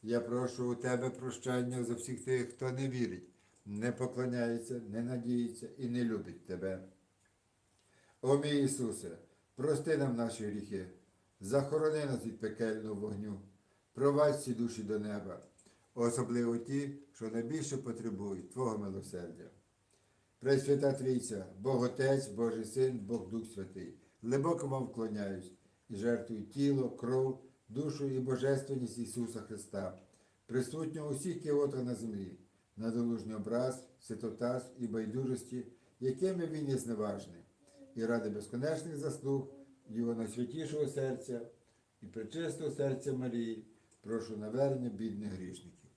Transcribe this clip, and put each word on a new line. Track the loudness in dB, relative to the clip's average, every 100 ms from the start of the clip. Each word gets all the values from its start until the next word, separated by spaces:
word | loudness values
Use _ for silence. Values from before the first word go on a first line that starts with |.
Я | 2 0
прошу | 2 0 0 0 -2
у |
Тебе | 0 2 2 0
прощення | -2 -6 -4 0 0 2 0
за | 0
всіх | -2 -4 -6
тих, | 0 2 0
хто | -2 -2
не | 0 0
вірить, | 2 0 0 -10 _ _ _ -8
не | -2 0
поклоняється, | 0 -2 0 0 2 2 0 -2 -6 -4
не | -4
надіється | -2 -2 0 2 0 -4 -12 -6
і | -2
не | 0
любить | 2 0 -4 -12 -8
Тебе. | -4 -2 -4 -8 -20 _ _ _ _ _ _ _ _ _ _ _ _
О | 4 4
мій | 6 4
Ісусе, | 4 2 -2 -2 -8 -12 -16 _ _
прости | -2 2 2 4 4
нам | 4 2
наші | 0 0
гріхи, | -4 -4 -4 -6 -6 -12 -20 _ _ _
захорони | 2 2 4 4 4 4 0
нас | 0 -2
від | -4
пекельного | -4 0 0 0 -2
вогню, | -4 -4 -4 -4 -6 -10 -20 _ _ _
провадь | 2 4 8 6
всі | 4 0
душі | 0 0 -2
до | -2 -2
неба, | 0 -4 -6 -10 -12 _ -20 _ _
особливо | 2 2 4 2 4 4 2
ті, | 0 0 0 -6 -14
що | -8 -2
найбільше | 0 0 -2 -2 -2
потребують | -4 -4 -4 -2 -4 -4 -6
Твого | 0 0 2
милосердя. | -2 -4 -6 -8 -8 -10 -16 -20 _ _ _ _ _ _ _ _
Пресвята | 6 6 8 6 6
Трійця, | 4 2 2 2 -4 -6 -4
Бог | 2 4
Отець, | 2 4 4 4 2
Божий | 0 2 2
Син, | -2 2 4 2
Бог | -2 -4 -2
Дух | -6 -6
Святий, | -8 -8 -8 -10 -12 -20 _
глибоко | 0 2 4 2 2
вам | 0
вклоняюсь | -2 -2 -2 0 -2 -4 -8 -16 _ _ _
і | -2
жертвую | 2 2 0 -6
тіло, | -6 2 4 6 2
кров, | 0 2 4 4 0 -10 _ _
душу | -4 -2 0 0
і | 0
божественність | 0 2 4 2 2 -2 -2 -2
Ісуса | -4 -2 -2 -4
Христа, | -8 -10 -6 -4 -4 -6 -18 _ _ _ _
присутнього | 0 0 -2 -4 -2 -2
у |
всіх | -2 -2 -2
кіотах | 2 4 4 2
на | -2
землі, | -2 -4 -4 -6 -10 -20 _ _ -4
на | -2
долужній | 2 2 0 -2
образ, | -4 0 2 2 -2 -10 -20
ситотаз | -10 -6 -4 0 0 0 -4 -6
і | -2
байдужості, | 0 0 0 0 -2 -4 -8 -8 -14 -20 _
якими | -2 2 2 2 -2
Він | -2 0
є | 0
зневажний, | 0 0 0 -2 -6 -16 -20 _ -20 -20 -14
і | -2
ради | 2 2 2
безконечних | -2 -4 -2 0 0 -2 -2
заслуг | -2 -2 2 0 0 -10 -20 -20 -8
Його | -2 0
найсвятішого | 0 -2 -2 -2 -2 -4 0 0
серця | 2 0 -2 -4 -6 -6 -16 _ _ _ _
і | -12
пречистого | -8 -6 -4 -4 -2 -4
серця | 2 2 2 0
Марії, | 0 0 0 -2 -4 -10 -20 _ _
прошу | -4 -4 -2 -6
навернення | -2 2 4 4 -2
бідних | -2 -4 -2 -6
грішників. | -6 -8 -10 -16 -20 -20